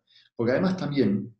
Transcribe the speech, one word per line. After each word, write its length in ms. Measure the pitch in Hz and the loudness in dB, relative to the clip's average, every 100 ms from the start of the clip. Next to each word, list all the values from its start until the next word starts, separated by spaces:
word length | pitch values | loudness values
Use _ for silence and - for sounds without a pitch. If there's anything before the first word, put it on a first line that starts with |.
| _ _ _ | _ _ _
porque 180 | - 117 | -4 -2
además 240 | 131 185 190 | 0 0 -2
también 600 | 143 143 107 101 - | -2 2 2 0 -4